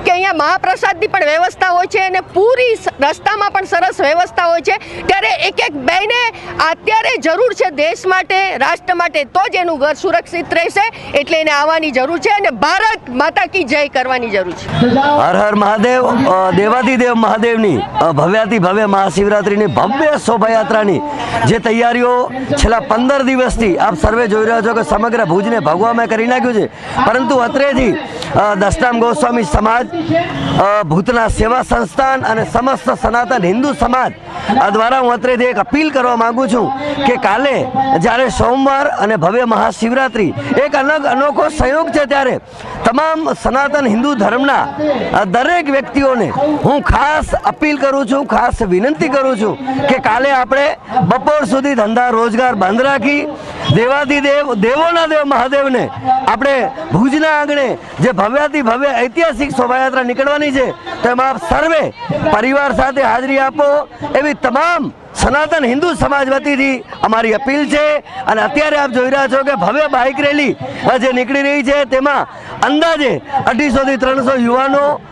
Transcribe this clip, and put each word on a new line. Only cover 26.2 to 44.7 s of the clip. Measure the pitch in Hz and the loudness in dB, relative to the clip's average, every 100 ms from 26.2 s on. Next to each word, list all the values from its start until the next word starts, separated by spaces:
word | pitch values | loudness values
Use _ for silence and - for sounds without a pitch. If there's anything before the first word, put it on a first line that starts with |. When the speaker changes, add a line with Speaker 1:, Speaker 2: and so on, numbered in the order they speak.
| 233 | 0
Speaker 2:
નાખ્યું | 254 254 | 0 0
છે, | 226 143 - - - 262 | 0 -2 -6 -8 -2 0
પરંતુ | 247 254 269 | 0 2 0
અત્રેથી, | 233 262 277 262 247 | 0 0 0 2 0
અ, | 147 - - - - 208 | -2 -6 -10 -4 0 0
દશનામ | 202 202 - 247 233 | 2 0 2 0 2
ગોસ્વામી | 233 226 240 240 | 0 2 0 0
સમાજ, | 214 214 214 233 254 339 320 320 349 277 - - | 0 0 2 0 -2 -6 -2 -2 -2 -6 -2 0
અ, | 190 208 | 2 2
ભૂતના | 175 160 202 240 220 | 2 0 2 0 0
સેવા | - 220 247 | 0 0 0
સંસ્થાન | - 233 214 - 269 269 | 0 -2 -2 0 0 0
અને | - 220 | 0 -2
સમસ્ત | 208 202 254 247 247 240 - | 0 0 0 -2 -2 -2 0
સનાતન | 240 240 247 | 0 0 0
હિન્દુ | 175 214 285 | 0 0 -2
સમાજ, | - 240 262 214 - - - - 220 | 0 0 0 -2 -4 -14 -10 -2 2
આ | 196 | 2
દ્વારા | 208 226 269 | 2 2 2
હું | 247 | 2
અત્રેથી | 240 247 247 | 0 0 0
એક | 247 208 | 0 0
અપીલ | 185 285 311 | 0 0 2
કરવા | 269 247 240 | 0 0 2
માંગુ | 226 233 262 | 0 0 0
છું | 240 185 269 294 285 269 | 0 0 -4 -6 -2 0
કે | 247 | 2
કાલે | 202 214 277 226 135 196 269 269 | 0 2 0 0 -2 -2 0 2
જ્યારે | 214 233 254 | 2 2 0
સોમવાર | 180 220 262 269 269 285 | 0 0 2 2 2 0
અને | - 202 220 | -2 -2 0
ભવ્ય | 160 233 | 0 0
મહાશિવરાત્રિ | 240 214 190 175 226 254 269 220 180 120 - 226 | 2 2 0 0 -2 0 0 0 -2 -2 -2 0
એક | 285 | 2
અલગ | 285 269 311 | 0 0 0
અનોખો | 277 262 285 - 302 | 0 0 0 0 -2
સંયોગ | 302 247 294 330 | 0 0 2 0
છે, | 302 | 0
ત્યારે | 277 277 262 160 - - - - | 0 0 0 -2 -8 -18 -14 -2
તમામ | 226 247 311 320 320 | 0 2 0 0 -2
સનાતન | - - 254 277 294 269 | -2 -2 0 0 0 0
હિન્દુ | 214 285 | 2 0
ધર્મના, | 262 202 233 277 226 - | 0 0 2 2 2 0